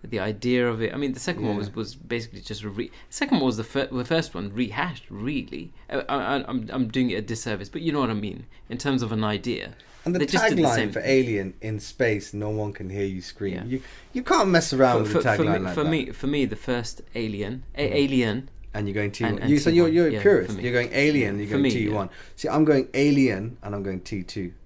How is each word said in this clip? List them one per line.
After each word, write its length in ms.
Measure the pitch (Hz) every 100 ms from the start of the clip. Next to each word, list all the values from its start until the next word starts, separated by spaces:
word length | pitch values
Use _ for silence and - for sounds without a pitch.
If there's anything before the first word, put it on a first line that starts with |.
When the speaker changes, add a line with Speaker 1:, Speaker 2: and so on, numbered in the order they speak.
Speaker 1:
the 140 | 110 113
idea 480 | 98 101 120 123 123
of 140 | 113
it. 100 | 113
I 40 | -
mean, 160 | 143
the 80 | 131
second 240 | - 170
one 80 | 113
Speaker 2:
Yeah. 60 | 104
Speaker 1:
was, 160 | 101
was 200 | - 104
basically 460 | - - 120 113 101
just 220 | - 101
a 40 | 107
re-, 200 | 101 -
the 260 | - -
second 240 | - 277 214
one 80 | 131
was 100 | 110
the 80 |
fir-, 220 | 110 135 135
the 180 | 127
first 300 | 123 165 156
one 180 | - 101
rehashed, 520 | 101 117 110 175 - -
really. 640 | 101 117 143 - 73 - - -
I, 120 | 135 -
I, 360 | 139 101 139 -
I'm, 200 | 123 107
I'm 160 | 131 117
doing 220 | 127 123
it 40 |
a 80 | 98
disservice, 460 | 104 110 - 104 98
but 140 | 156
you 100 | 165
know 80 | 147
what 100 | 110
I 40 |
mean, 320 | 107 101 - - - -
in 100 | 127
terms 240 | 143 131
of 100 | 113
an 100 | 110
idea. 500 | 107 104 120 104 - - - -
Speaker 2:
And 80 | - 180
the 20 |
Speaker 1:
They 80 | 143
just 220 | - 226
did 100 | 185
the 40 |
Speaker 2:
tagline 120 | 147
Speaker 1:
same 160 | 117 107
Speaker 2:
for 100 | 104
Speaker 1:
thing. 100 | 127
Speaker 2:
Alien, 440 | 135 123 104 95 -
"In 180 | 110 107
space, 560 | - - 120 104 -
no 160 | 104 104
one 220 | 107 104
can 180 | 101 95
hear 140 | 98 98
you 140 | 92
scream." 340 | - - 101
Speaker 1:
Yeah. 100 | 92
Speaker 2:
You, 180 | 113 131 - - -
you 100 | 254
can't 240 | 254 320 208
mess 240 | 170 160
around 240 | 131 131 117
Speaker 1:
For, 60 |
Speaker 2:
with 80 | 107 104 123
a 40 |
Speaker 1:
for, 60 | 104
for 80 |
Speaker 2:
tagline 80 | 107 95
Speaker 1:
me, 40 | 92
Speaker 2:
like 80 |
Speaker 1:
for 100 | 90
Speaker 2:
that. 60 | 151
Speaker 1:
me, 200 | 160 -
for 160 | - 135
me, 180 | 143
the 120 | 120 104
first 460 | - 120 117 - -
Alien, 480 | 120 110 101 101 127 - -
A-, 120 | 147
Speaker 2:
Mm. 60 |
Speaker 1:
Alien, 560 | 147 139 131 117 110 131 - -
Speaker 2:
And 140 | 107 104
you're 60 |
going 180 | 101 104
T 100 | -
one. 120 | 117
Speaker 1:
and, 80 | 101
and 80 | 120
Speaker 2:
You, 80 | 147
so 100 | 165
you're, 160 | 170 165
Speaker 1:
T 40 |
one, 40 |
Speaker 2:
you're 140 | 165 165
a 40 |
Speaker 1:
yeah, 80 | 110
Speaker 2:
purist. 280 | 196 190 95
Speaker 1:
for 60 | 98
me. 80 |
Speaker 2:
You're 80 | 123
going 160 | 123 120
Alien, 420 | 127 147 147 107 101
Speaker 1:
Yeah, 40 |
Speaker 2:
you're 40 | 104
Speaker 1:
for 60 |
Speaker 2:
going 100 | 135
Speaker 1:
me, 80 | 139
Speaker 2:
T 180 | 110 104
one. 180 | 104 92
Speaker 1:
yeah. 40 | - -
Speaker 2:
See, 140 | - 151
I'm 160 | 147
going 240 | 156 139 131
Alien 640 | 127 143 139 131 95 110 120
and 120 | 104 101
I'm 80 |
going 160 | 98 92
T 240 | - 104
two. 280 | 87 107 90 87